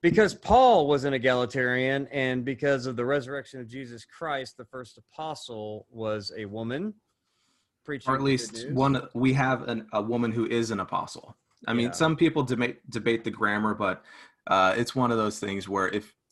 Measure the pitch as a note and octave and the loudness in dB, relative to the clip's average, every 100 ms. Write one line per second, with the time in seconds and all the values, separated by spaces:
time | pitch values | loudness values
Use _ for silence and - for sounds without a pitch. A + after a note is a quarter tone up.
0 | E3+ E3 G#3 - - A#3 B3+ G#3 C#3+ C#3+ | 4 4 4 2 4 6 8 6 6 2
1 | C3+ C3+ B2 B2 B2 C3+ B2 B2 C3 C#3 | 2 0 2 2 0 0 0 0 0 -2
2 | C#3 C#3 C3 B2+ B2 B2 C#3+ C3+ B2+ A#2+ | -4 -4 -2 -2 -4 -2 0 0 -2 -4
3 | B2 C#3+ B2+ C#3 B2+ C3+ A#2+ B2 B2+ A#2+ | -2 -2 -2 -12 -12 -16 -14 -14 -14 -16
4 | - - D#3+ C#3+ B2+ - A#2+ C3 A#2+ - | -20 -12 -6 -6 -6 -14 -18 -16 -16 -20
5 | _ - D#3+ D3 - A2+ G#2+ G#2+ - A2+ | _ -12 -10 -10 -12 -12 -10 -12 -14 -8
6 | A2 G#2+ G2+ - G#2 G#2+ A2+ C3+ G#3 G#3 | -4 -4 -6 -10 -10 -8 -6 -6 -6 -10
7 | _ _ _ _ _ _ _ _ - C#3+ | _ _ _ _ _ _ _ _ -12 -8
8 | B2 C3+ C#3 B2+ A#2 A2 B2 C3 C3+ C3+ | -2 0 2 0 -2 -10 -6 2 2 2
9 | - A#2 C3 C3 C3 B2+ - A#2 A2 G#2+ | -2 0 2 4 2 0 -2 -6 -4 -4
10 | G#2 A#2+ A#2 A2+ A2 A#2 A2+ G#2+ F#2 F#2 | -2 0 0 0 0 0 -2 -2 -2 -2
11 | - - - - _ _ - A#2 A#2+ - | -2 -8 -18 -20 _ _ -2 0 0 2
12 | D#3+ D#3 E3 D#3+ C3 B2 B2 - - A#2 | 2 4 4 4 0 0 -2 -4 -10 -4
13 | A2 A2+ A2+ G#2 G#2 G#2 G#2+ G2+ G2+ F#2+ | 0 0 -2 -2 0 0 0 0 -2 -2
14 | - - - _ - F#2+ F#2 G#2+ A#2+ C3 | -8 -20 -20 _ 0 4 4 4 -2 0
15 | B2 A#2 G#2+ G#2 G#2 G2 F#2 G2 F#2+ G#2 | 2 2 0 -2 -6 -6 -4 -2 0 -2
16 | - _ _ | -6 _ _